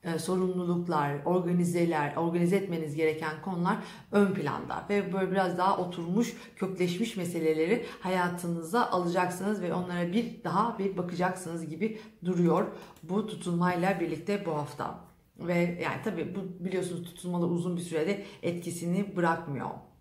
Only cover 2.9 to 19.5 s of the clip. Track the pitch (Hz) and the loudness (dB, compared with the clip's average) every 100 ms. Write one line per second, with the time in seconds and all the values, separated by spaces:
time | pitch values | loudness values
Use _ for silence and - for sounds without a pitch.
2.9 | 147 156 156 160 156 - 175 180 220 - | 2 2 2 -4 -6 -4 0 2 0 -4
3.9 | - - 208 196 - 147 76 - - 170 | -14 0 4 4 4 -2 -2 -4 -6 0
4.9 | 202 175 190 185 190 180 175 185 196 175 | 0 0 0 2 2 2 2 2 2 0
5.9 | - 170 196 233 - - - 190 185 180 | -4 0 2 0 -2 -16 -6 -4 0 0
6.9 | 175 226 196 170 170 160 156 165 233 - | 0 -2 -2 -4 0 2 4 4 2 0
7.9 | - 180 185 175 175 175 170 165 233 - | -6 0 2 2 -2 -4 -4 0 2 2
8.9 | 180 175 170 180 175 196 208 175 180 180 | 2 2 2 0 0 -2 0 0 -2 -2
9.9 | 175 175 202 233 - 175 175 233 226 196 | -2 2 0 -2 -6 -2 2 0 0 -2
10.9 | 175 175 165 180 - 160 170 156 156 220 | -2 -4 0 0 0 -6 -6 -6 -2 -2
11.9 | - - - 175 175 170 165 - - - | -2 -14 -6 0 4 6 6 2 -4 -16
12.9 | - 156 196 202 - 175 170 180 175 185 | -18 -2 -2 -2 -6 -2 2 2 4 2
13.9 | 180 170 151 - 202 175 147 143 - - | 2 -2 -2 -2 -2 0 -2 -4 -6 -6
14.9 | - - - _ - 170 175 175 175 165 | -8 -16 -20 _ -10 0 2 2 0 -4
15.9 | - 220 170 151 196 - - 180 185 160 | -2 -4 -2 -4 -4 -8 -6 -4 -2 -4
16.9 | 175 - - 180 175 170 175 180 170 - | -6 -10 -10 -4 0 2 2 0 -4 -2
17.9 | 160 165 196 - - - 170 170 175 170 | -2 0 -2 -6 -6 -4 -4 -6 -4 -2
18.9 | 185 202 165 170 170 147 | 0 0 2 2 2 -2